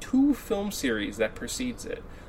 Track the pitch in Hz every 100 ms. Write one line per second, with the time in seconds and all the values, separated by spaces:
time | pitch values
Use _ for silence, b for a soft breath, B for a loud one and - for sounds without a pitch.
0 | - 254 285 247 - 202 202 - 131 107
1 | 101 104 107 - 120 - 127 117 - -
2 | - B